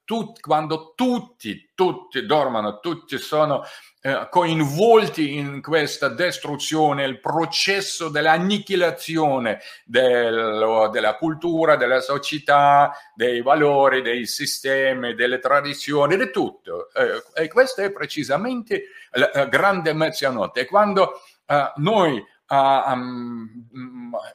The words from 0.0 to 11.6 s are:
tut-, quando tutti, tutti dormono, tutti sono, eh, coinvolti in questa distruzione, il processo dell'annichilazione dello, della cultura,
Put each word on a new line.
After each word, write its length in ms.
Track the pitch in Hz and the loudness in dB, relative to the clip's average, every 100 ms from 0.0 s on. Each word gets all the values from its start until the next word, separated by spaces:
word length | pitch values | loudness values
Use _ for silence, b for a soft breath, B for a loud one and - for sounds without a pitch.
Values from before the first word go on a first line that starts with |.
tut-, 380 | - 226 - - | -8 -6 -6 -10
quando 500 | 151 156 156 156 - - | -2 -2 -2 -6 -8 -4
tutti, 760 | 254 240 - _ 110 87 _ | -2 -2 -6 _ -12 -12 _
tutti 520 | - 180 143 - 131 107 | -2 -2 -2 -8 -8 0
dormono, 540 | 147 135 117 104 101 | 0 0 -2 -4 -6
tutti 380 | 170 165 - 127 | -8 -10 -8 -10
sono, 460 | - 151 151 135 B B B B | -4 0 0 0 B B B B
eh, 280 | 135 135 - | -4 -4 -2
coinvolti 1040 | 180 170 160 143 147 226 226 185 165 147 147 | 0 2 2 0 2 6 6 4 -2 -4 -4
in 260 | 143 139 | -8 -10
questa 460 | 143 156 143 - 139 | -2 0 0 -2 -4
distruzione, 960 | 117 180 - 143 143 - 156 151 139 | -2 -4 -4 -8 -8 -4 0 2 2
il 160 | 135 123 | -2 -4
processo 880 | 143 156 165 - - 196 190 - 160 | -4 -2 -2 -2 0 -2 -4 -6 -6
dell'annichilazione 1500 | 147 156 165 185 202 202 185 170 135 - 160 151 135 117 98 B B | 0 2 2 2 -2 -2 0 0 -2 -6 0 0 0 -2 -4 B B
dello, 1040 | B 117 127 123 117 113 113 107 110 113 107 | B 2 4 4 2 0 -2 0 2 4 2
della 300 | 120 107 107 | 2 0 0
cultura, 580 | 165 156 175 160 | -4 -4 -2 0